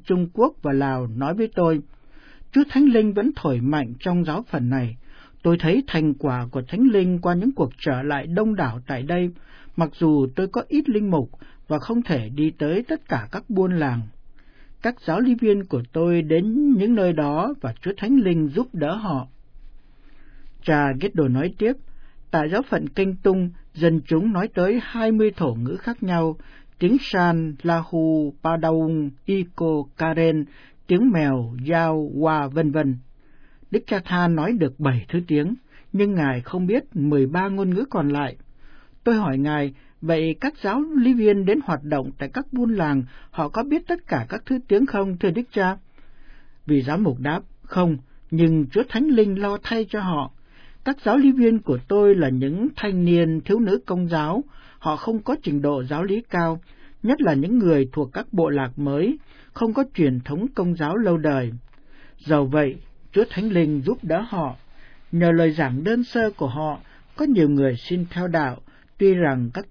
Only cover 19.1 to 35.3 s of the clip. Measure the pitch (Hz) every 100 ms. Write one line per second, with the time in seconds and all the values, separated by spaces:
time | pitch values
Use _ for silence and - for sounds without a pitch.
19.1 | 139 127 - - - - - - - -
20.1 | - - - - - - 147 143 131 196
21.1 | 175 135 127 170 - 214 277 - - -
22.1 | - - 165 151 202 269 170 151 - 196
23.1 | 185 196 190 180 175 - - 165 160 -
24.1 | 160 220 185 214 - 180 233 - 233 220
25.1 | 220 214 - 151 113 120 185 233 233 185
26.1 | 170 160 156 - - - - 185 254 -
27.1 | 190 175 165 160 143 170 165 165 170 160
28.1 | 160 147 139 165 165 160 160 160 160 143
29.1 | 135 - 196 180 - 165 151 139 - 160
30.1 | 160 165 156 143 - - - - 180 254
31.1 | 175 143 131 117 123 135 165 165 160 147
32.1 | 139 160 156 139 143 151 151 143 123 -
33.1 | - - - - - - 240 - 196 -
34.1 | 180 175 160 165 240 147 127 143 120 -
35.1 | 170 175